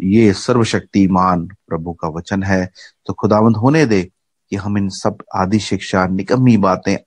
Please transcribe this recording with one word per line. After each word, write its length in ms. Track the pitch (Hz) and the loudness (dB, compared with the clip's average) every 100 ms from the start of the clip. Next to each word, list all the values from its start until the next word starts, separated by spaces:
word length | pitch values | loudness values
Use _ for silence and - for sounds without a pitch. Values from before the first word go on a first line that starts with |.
ये 320 | 92 110 110 | 0 4 4
सर्वशक्तिमान 1120 | 95 - 123 110 104 - 101 95 95 92 87 85 | 2 0 0 0 -2 -2 0 2 2 2 0 -4
प्रभु 460 | 98 - 82 85 | -14 -10 -8 -8
का 140 | 85 82 | -8 -8
वचन 360 | 80 - 98 | -8 -6 -4
है। 280 | 95 95 90 - - _ - | -2 -2 -2 -8 -20 _ -12
तो 80 | |
खुदावंद, 440 | 95 107 104 113 107 | -4 0 4 4 2
होने 280 | 123 156 131 | 2 2 2
दे 260 | 101 90 _ _ _ - | 0 -2 _ _ _ -10
कि 60 | 101 | -8
हम 220 | 101 101 | -4 -4
इन 120 | 98 | -4
सब 280 | - 107 104 - 95 | -4 -6 -6 -10 -4
आदि 240 | 92 107 | 0 0
शिक्षा, 480 | - 95 - 98 92 | -2 -6 -4 -2 -2
निकम्मी 500 | 95 98 123 127 110 | -2 -2 0 4 4
बातें, 400 | 95 92 101 101 | 2 0 -2 -6